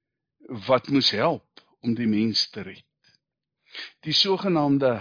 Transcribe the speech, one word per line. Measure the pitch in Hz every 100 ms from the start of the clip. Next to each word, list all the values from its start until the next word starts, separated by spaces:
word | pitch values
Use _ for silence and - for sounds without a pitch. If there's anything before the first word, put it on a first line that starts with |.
| _ _ _ _ - 120 98
wat | 127 -
moes | 139 - 104
help | 156 135 - - _ _
om | 120 117
die | 113
mens | 104 113 104 -
te | 107
red. | 92 - _ _ _ _ _ _ _ _ _ - - _
Die | 156
sogenaamde | 147 196 190 196 160 147 139 131 110